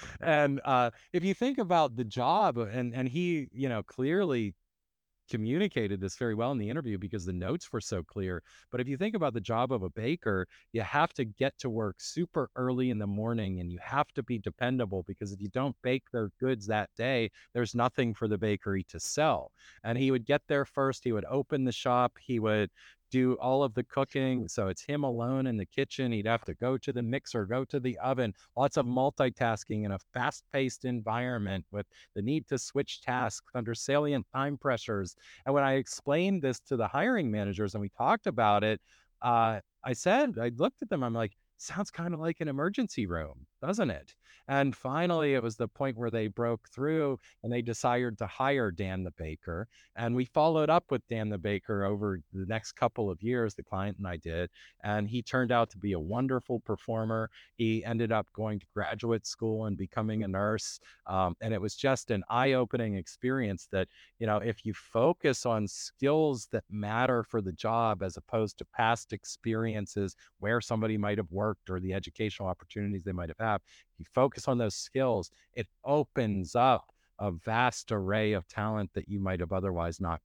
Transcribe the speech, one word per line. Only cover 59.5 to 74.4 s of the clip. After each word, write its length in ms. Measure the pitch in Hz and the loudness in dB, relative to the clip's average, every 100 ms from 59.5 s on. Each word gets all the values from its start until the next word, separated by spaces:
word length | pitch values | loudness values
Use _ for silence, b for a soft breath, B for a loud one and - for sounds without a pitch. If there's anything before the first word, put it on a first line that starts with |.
| 110 110 | 0 -2
and 100 | 98 | -2
becoming 480 | 95 - 107 110 | -4 -2 -2 0
a 40 | 98 | 0
nurse. 520 | 95 104 110 - - B B - | 0 0 0 -4 -12 B B -4
Um, 280 | 95 90 85 | 0 2 0
and 100 | 113 | -2
it 100 | 107 | -2
was 140 | 101 - | -2 0
just 360 | 135 131 - | 0 0 0
an 120 | 104 - | -4 0
eye-opening 640 | 117 135 131 120 120 113 98 | 2 4 4 2 0 -2 -2
experience 720 | 87 - 123 131 110 95 - | -6 -4 -2 0 0 -2 -2
that, 160 | 98 92 b b _ | -2 -2 b b _
you 80 | 113 | 0
know, 100 | 107 | 0
if 260 | 117 107 | 0 -4
you 100 | 110 101 | -4 -6
focus 720 | - 113 143 175 151 127 123 | -2 4 4 4 2 2 2
on 220 | 110 101 | 0 0
skills 800 | - - - 139 156 156 127 - | -4 -12 -2 2 4 4 0 -4
that 140 | 110 - | -6 -4
matter 540 | 104 104 113 131 120 | -6 -2 0 2 2
for 180 | 110 113 | 0 -2
the 120 | 95 | -2
job 500 | 85 110 117 113 98 | -2 0 2 2 0
as 140 | 95 - | -2 -6
opposed 420 | - 113 107 - | -4 0 0 -2
to 60 | - | -8
past 460 | - 113 117 - | 0 2 2 -2
experiences 1040 | 104 - - 117 110 113 107 101 104 98 - b _ | -12 -10 -8 -2 0 0 -2 -4 -2 -4 -6 b _
where 240 | 101 117 | 0 0
somebody 360 | - 113 110 110 | 0 0 2 0
might 200 | 101 104 | 0 0
have 140 | 87 | -2
worked 380 | 92 107 104 - | -2 -2 -2 -4
or 80 | 92 | -4
the 140 | 92 | -2
educational 540 | 95 87 - 107 - 98 | -4 -6 -4 -4 -2 -4
opportunities 560 | 90 - 107 104 98 | -6 -8 -6 -4 -4
they 80 | 92 | -4
might 180 | 90 85 | -4 -6
have 100 | 78 | -4
had, 160 | 110 101 b b b | 0 0 b b b
if 60 | - | -20
you 60 | 85 | -4
focus 340 | - 131 - | 2 2 2